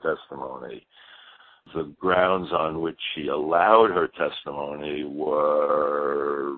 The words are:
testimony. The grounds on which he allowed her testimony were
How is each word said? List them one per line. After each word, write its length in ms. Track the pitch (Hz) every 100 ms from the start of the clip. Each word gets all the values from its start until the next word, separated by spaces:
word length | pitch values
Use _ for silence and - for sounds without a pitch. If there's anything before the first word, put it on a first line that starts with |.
testimony. 840 | 80 76 - 69 65 65 60 60 - _ - - - - - _ -
The 180 | 80 73 73
grounds 520 | 92 90 92 95 87
on 280 | 82 80 80
which 180 | 82 78 - 78
he 120 | 71
allowed 600 | 73 76 85 95 110 110
her 180 | 90 78
testimony 960 | - 73 - 76 71 71 73 76 73
were 1500 | 73 71 76 76 73 76 73 73 73 73 71 71 71 71 71